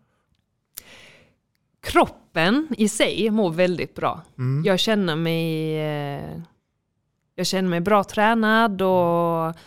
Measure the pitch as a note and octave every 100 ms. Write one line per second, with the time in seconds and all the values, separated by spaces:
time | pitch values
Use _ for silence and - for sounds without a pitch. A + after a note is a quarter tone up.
0 | _ _ _ _ _ _ _ - - -
1 | - - _ _ _ _ _ _ - F4
2 | C#4+ - _ E3+ E3+ B3+ D#4 G#3 G#3 -
3 | G#3 - A3 G#3+ F#3 D#3+ F3+ E3+ - -
4 | C#3+ - - - B2+ C#3 G3 F#3 - G#3+
5 | F3+ D#3 E3 E3 E3 D#3+ D#3 D#3 D3+ D3
6 | C#3+ C#3+ D#3 D#3+ E3 _ _ _ _ _
7 | _ _ _ - F3+ F#3 F#3 E3+ F3+ G#3+
8 | - - G#3+ A#3 G#3+ A3 A#3 F#3+ F#3+ F#3
9 | E3+ E3+ E3+ E3 D#3+ E3